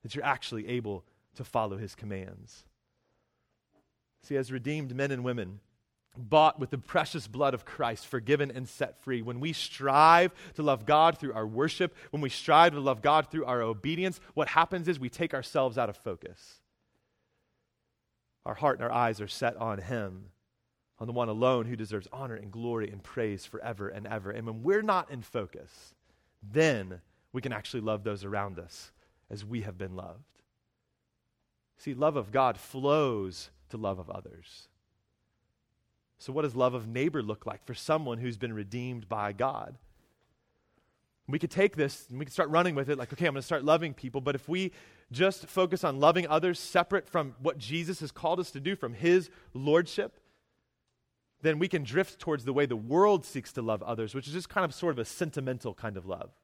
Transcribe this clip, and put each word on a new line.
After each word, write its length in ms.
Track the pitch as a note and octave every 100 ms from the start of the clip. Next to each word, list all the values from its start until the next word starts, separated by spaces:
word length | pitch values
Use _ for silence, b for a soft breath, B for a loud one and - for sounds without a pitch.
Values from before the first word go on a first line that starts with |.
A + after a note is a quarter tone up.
that 120 | A2+
you're 100 | C#3+
actually 440 | C#3 C3 - A2+ G#2+
able 360 | B2 A2 G2 - _ _
to 100 | -
follow 320 | B2+ A#2+ A2 G2
his 180 | G#2+
commands. 680 | - G#2 F#2+ F#2 F#2+ G#2+ - _ _ _ _ _ _ _ _ _ _ _ _ _ _ _ _
See, 140 | - C#3
as 160 | A#2+
redeemed 420 | C3 A#2 D3+ C#3
men 160 | B2 C#3
and 140 | C3
women, 360 | B2 A#2+ F#2 G2+ _ _ _ _ _
bought 440 | - A2+ D#3 D#3 -
with 100 | B2+
the 80 | C#3
precious 500 | - F3+ - - G#2
blood 280 | B2 C#3
of 100 | B2+
Christ, 420 | - - A#2+ A2 -
forgiven 440 | B2 G#2+ C#3+ C#3
and 180 | C3 B2+
set 320 | - C3 -
free, 220 | - B2
when 180 | A2+ A#2+
we 140 | D3+
strive 800 | D#3 - - C3+ C#3 D#3 E3+ F3+ B B -
to 60 |
love 220 | D3+ C3+
God 320 | G#2+ D3+ D#3+ D#3
through 160 | C#3+
our 140 | A2 A2
worship, 500 | A2 D#3 - F3+ B B
when 100 | -
we 80 | C#3
strive 440 | - - D#3 E3+
to 80 | D3
love 200 | C3+ A#2+
God 300 | C#3+ D#3 D3
through 160 | D#3+ B2
our 160 | B2
obedience, 580 | A2+ G#2+ C#3 E3 F#3+ F3+ B
what 140 | - D3
happens 400 | - E3+ F#3 E3
is 120 | D#3
we 80 | B2+
take 240 | - E3+
ourselves 460 | C3+ B2 D#3 C3 A#2
out 100 | A2+
of 80 | G2+
focus. 640 | A#2 F2+ - F#2+ - - _ _ _ _ _ _ _ _ _ _ _ _ _ _ _ _ _ _
Our 100 | -
heart 240 | A2 C#3+ B2+
and 60 |
our 80 | A#2+
eyes 300 | A#2+ A#2+ G#2+
are 60 | G#2
set 280 | - A#2+ A2+
on 220 | A2+ G2+
him, 540 | F2+ B2 G2+ F#2 G2 _ _ _ _ _ _ _
on 80 | A2+
the 80 |
one 160 | A#2+ A#2
alone 340 | G#2+ B2+ B2+
who 120 | A#2 A#2
deserves 320 | G#2+ G#2 F#2+
honor 220 | C3 C3+
and 180 | G#2+ G#2
glory 380 | A2+ A#2+ A#2 G#2+
and 120 | G2+
praise 440 | - - A2+ G2 -
forever 420 | - A#2 G#2 G2+
and 180 | G#2 G#2
ever. 240 | G#2+ F#2+
And 160 | A2 A2+
when 160 | A2+
we're 200 | C3 G3+
not 280 | G#3+ F#3+ -
in 120 | C3
focus, 720 | G#2+ B2 F#2+ F2 D2 - - _ _ _ _ _
then 580 | G2+ A#2+ D#3+ A#2+ F#2 F2+ _ _ _
we 80 | B2+
can 140 | B2+
actually 260 | G#2+ - B2+
love 240 | G#2+ G#2+
those 180 | G#2+ G2+
around 360 | G2+ G2+ G2+ F2
us 340 | F2 - - _ _ _ _
as 160 | G#2 G2+
we 160 | A#2
have 160 | G2+ F2+
been 180 | F#2+ F#2
loved. 460 | F#2 E2+ C#3+ _ _ _ _ _ _ _ _ _ _ _ _ _ _ _
See, 160 | -
love 220 | B2+ D3+ C#3+
of 160 | G2+
God 260 | A#2+ C3 A2
flows 880 | - C3+ C#3 D3+ C#3+ A2 F#2+ F2 - _ _
to 60 | A2+
love 220 | G#2 F#2
of 120 | F#2
others. 580 | F#2 - F2 - - - _ _ _ _ _ _ _ _ _ _ _ _ _ _ _
So 160 | -
what 80 | C#3
does 120 | D3+
love 200 | A#2+ B2+
of 120 | B2 A2
neighbor 360 | A#2 D3 D3
look 240 | G#2+ G#2+ -
like 180 | -
for 80 | -
someone 460 | A#2+ - D#3+ C#3+ A#2
who's 180 | B2+ A2
been 160 | B2
redeemed 560 | A2 G2+ A#2+ B2 B2 G2
by 240 | G#2+ G#2
God? 460 | G2+ C3 B2 - C3 - _ _ _ _ _ _ _ _ _ _ _ _ _ -
We 120 | D3
could 140 | E3+
take 240 | - G3 F3+
this 340 | C#3 - -
and 80 | B2
we 80 | C#3+
could 60 |
start 180 | - D#3
running 240 | D#3+ F3
with 160 | C#3+ C#3
it, 80 | C#3+
like, 120 | A#2+
"Okay, 140 | - E3+
I'm 60 |
gonna 100 | C3+
start 220 | B2+ D#3
loving 300 | C#3+ D#3+ D#3+
people." 260 | C3+ B2+ C#3
But 140 | C3
if 140 | C3+ -
we 240 | F3 F#3+ B B B B
just 360 | A#2+ F#3+ F#3+ -
focus 380 | - F#3 F3
on 160 | E3 C3+
loving 260 | D3 E3+ E3+
others 320 | D#3 F3+ -
separate 500 | - F3+ F3 G3 -
from 280 | F3 C#3+ A#2+
what 180 | C#3+ D3
Jesus 440 | G#2+ D#3+ E3 F#3
has 100 | D3+
called 300 | - E3 F3+
us 100 | F3+
to 100 | C#3
do, 160 | C#3+ G3
from 160 | B2
his 380 | A2+ E3 F#3 F3 b b
lordship, 640 | B2+ C#3 D#3+ F3 - G#3+ _ _ _ _ _ _ _ _ _ _ _ _ _
then 160 | D#3 D3+
we 100 | F3+
can 160 | F3
drift 340 | B2+ C3+ F#3+ -
towards 260 | - D3+
the 80 | A#2
way 140 | C3+ C#3+
the 100 | A#2
world 480 | A2+ D#3 G#3 G3
seeks 280 | - C3+ G#2+
to 100 | -
love 200 | A2+ G#2+
others, 300 | G2 A2+ A2
which 120 | B2+ C#3
is 80 |
just 160 | D#3+ F3+
kind 140 | G#3
of 100 | E3+
sort 180 | - F3
of 60 | C3+
a 60 | A2
sentimental 680 | - E3+ D3 C3 B2+ B2
kind 240 | F#2+ A2+ G2
of 80 |
love. 280 | F#2 F#2 A2+ _